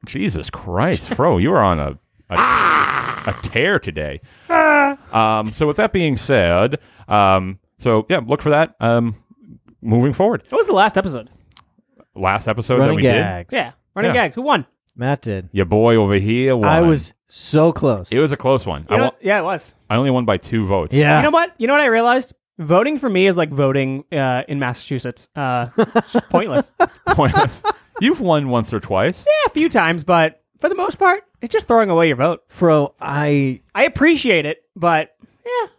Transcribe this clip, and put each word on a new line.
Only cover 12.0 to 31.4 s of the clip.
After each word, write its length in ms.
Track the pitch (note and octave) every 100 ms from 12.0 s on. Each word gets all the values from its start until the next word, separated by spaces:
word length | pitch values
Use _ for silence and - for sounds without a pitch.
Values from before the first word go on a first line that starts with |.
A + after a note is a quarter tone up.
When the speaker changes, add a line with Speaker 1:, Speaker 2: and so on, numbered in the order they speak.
| _ -
Speaker 1:
Last 320 | F#2 G#2 A2
episode 320 | G#2+ A2+ B2+
Speaker 3:
Running 100 | C3+
Speaker 1:
that 60 | D#3+
we 60 |
Speaker 3:
gags. 460 | C3 A2+ G#2 F2+ F2
Speaker 1:
did? 60 | B3+
Speaker 2:
Yeah, 140 | B2 - _ -
running 140 | A#3
Speaker 1:
Yeah. 100 | B3
Speaker 2:
gags. 120 | F#3 A#3
Who 60 |
won? 240 | C4+ A#3+ C3 _ _ -
Speaker 3:
Matt 260 | B2 C#3+
did. 280 | A#2 G2 F2+
Speaker 1:
Your 120 | G2+ F#2
boy 300 | G#2 A#2 A2+
over 200 | G2+ G2+
here 400 | G2+ A#2+ C3 B2+
won. 100 | G#2+
Speaker 3:
I 140 | D#3+
was 320 | E3+ D3+ - _ _
so 440 | - - D3+ E3
close. 400 | D#3+ D3 G#2+ F#2
Speaker 1:
It 80 | E3
was 120 | D3+
a 60 | C#3+
close 280 | C3 C3+ -
one. 200 | D2 D#2
Speaker 2:
You 60 | G#3
Speaker 1:
I 20 |
Speaker 2:
know, 60 | -
Speaker 1:
won-, 80 | -
Speaker 2:
yeah, 180 | - G3+
it 40 |
was. 320 | E3+ F3 - _ _
Speaker 1:
I 60 | A2
only 160 | C#3
won 140 | B2+ A#2
by 120 | F#2+
two 280 | - A2+ F#2+
votes. 280 | G2 D#2
Speaker 3:
Yeah. 240 | C3+ D3 D3+
Speaker 2:
You 60 |
know 60 | D4
what? 240 | E4 E4+ _
You 100 | A3+
know 60 |
what 80 | C#4+
I 40 | C#4
realized? 480 | A3+ A#3+ B3+ C4 - _ -
Voting 400 | D3+ F3 B3+ D4+
for 120 | C4+
me 160 | F#3 G3
is 100 | F3
like 120 | D#3
voting, 520 | C#3 C3+ C#3 C3 C3+ -
uh, 320 | D#3 C3+ B2+ C#3
in 100 | C#3
Massachusetts. 720 | C3 A#2+ - C3 B2 - - -
Uh, 340 | C3+ B2 A#2+ -
it's 340 | G#3+ A#3 -
just 160 | A#3 -
Speaker 3:
<laughs> 0 |
Speaker 2:
pointless. 440 | F3 G#3+ C#4+ - _ F4+
Speaker 1:
<laughs> 160 | - -
Pointless. 560 | F#4+ C#3+ F#4+ A#4 - G#4 - _ A#4
You've 180 | A3 E4
won 300 | F#3+ D#3 C#3
once 240 | A#2+ A2
or 80 | A2
twice. 440 | - F#2+ B2 F#3 -
Speaker 2:
Yeah, 220 | D5+ C#5
a 60 |
few 160 | - E4
times, 340 | A3+ E3 E3+
but 400 | D3+ F3 D#3+ - _ _
for 80 | F4
the 80 | F4+
most 240 | G4 -
part, 240 | F#4+ F#4+ _ _